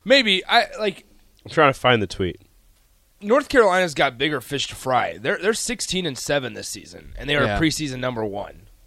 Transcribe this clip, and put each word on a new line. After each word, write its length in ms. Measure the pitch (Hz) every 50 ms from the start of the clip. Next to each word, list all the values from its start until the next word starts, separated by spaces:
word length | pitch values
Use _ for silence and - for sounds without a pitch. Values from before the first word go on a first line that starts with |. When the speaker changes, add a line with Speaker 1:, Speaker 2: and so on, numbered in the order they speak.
| -
Speaker 1:
Maybe. 400 | 196 262 285 233 208 190 180 -
I, 200 | - 208 233 208 - 180 196
like, 260 | 214 202 - - - _ _ _ _ _ _ _ -
Speaker 2:
I'm 60 | -
trying 220 | - 160 151 135
to 60 | 131 -
find 220 | - 127 123 110
the 60 | 101
tweet. 340 | - - - 95 87 - - _ _ _ _ _ _ _ _ _ _ _ _ _ _ _ _
Speaker 1:
North 280 | 202 202 240 302 285 -
Carolina's 460 | - 262 220 190 180 185 185 170 135
got 220 | 165 151 135 120
bigger 240 | 117 143 156 151 127
fish 280 | - - 143 135 - -
to 80 | 107
fry. 420 | 98 - 131 127 117 92 87 82 92
They're, 200 | 110 151 202 160
they're 140 | 175 208 226
sixteen 520 | - - - 240 - - - - 185 180
and 100 | 151 127
seven 380 | - - - 143 143 131 117 104
this 140 | 98 - -
season, 460 | - 101 78 82 85 85 78 73 - -
and 100 | 120 139
they 60 | 147
are 80 | 147 139
Speaker 3:
Yeah. 140 | 107 101 101
Speaker 1:
preseason 380 | 165 156 - - 139 139 127 127
number 240 | 127 127 123 113 110
one. 440 | 104 98 101 90 76 - - - - _ _ _